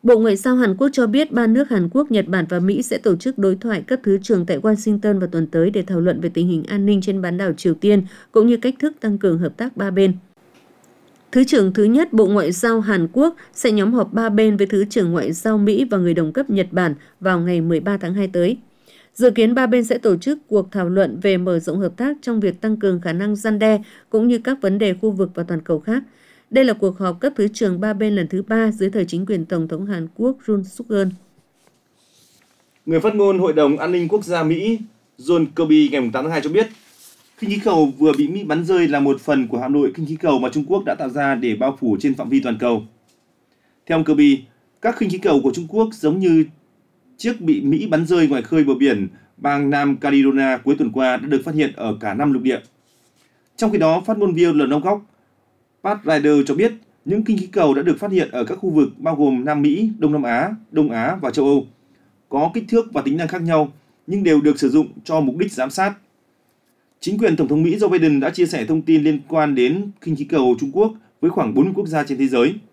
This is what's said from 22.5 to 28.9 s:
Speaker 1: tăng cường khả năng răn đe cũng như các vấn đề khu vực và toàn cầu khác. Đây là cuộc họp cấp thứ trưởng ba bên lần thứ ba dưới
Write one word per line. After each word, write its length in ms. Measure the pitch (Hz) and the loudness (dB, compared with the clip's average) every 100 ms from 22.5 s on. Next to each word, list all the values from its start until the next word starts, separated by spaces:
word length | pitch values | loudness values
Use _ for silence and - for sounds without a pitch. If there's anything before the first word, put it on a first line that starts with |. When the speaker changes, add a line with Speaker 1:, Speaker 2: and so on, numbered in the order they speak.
| 180 | -2
Speaker 1:
tăng 160 | 220 214 | -4 -2
cường 240 | 202 180 | 0 -2
khả 120 | 175 | -4
năng 240 | 165 202 208 | -4 -2 -2
răn 220 | 220 214 | -2 0
đe 240 | 214 214 214 - _ | 2 0 -2 -20 _
cũng 180 | 220 233 | 0 2
như 100 | 240 | 0
các 200 | 233 269 | -2 -2
vấn 160 | 202 196 | -2 0
đề 160 | 208 | 0
khu 160 | 185 220 | 0 -2
vực 200 | 190 190 | -2 -4
và 80 | 185 | -4
toàn 180 | 170 170 | -6 -6
cầu 200 | 160 160 | -4 -4
khác. 220 | 170 233 269 _ _ _ _ | -2 -6 -6 _ _ _ _
Đây 140 | 247 | 2
là 80 | 262 | 2
cuộc 260 | 214 196 185 | 2 -2 -2
họp 220 | 190 170 | -6 -2
cấp 120 | 269 285 | -4 -2
thứ 120 | 208 | -4
trưởng 320 | 214 208 180 | 0 -2 -2
ba 120 | 214 | -4
bên 240 | 202 214 202 | -2 -2 0
lần 120 | 165 | -2
thứ 140 | 185 | -4
ba 300 | 196 220 226 | -2 0 0
dưới 180 | 214 196 | 0 -2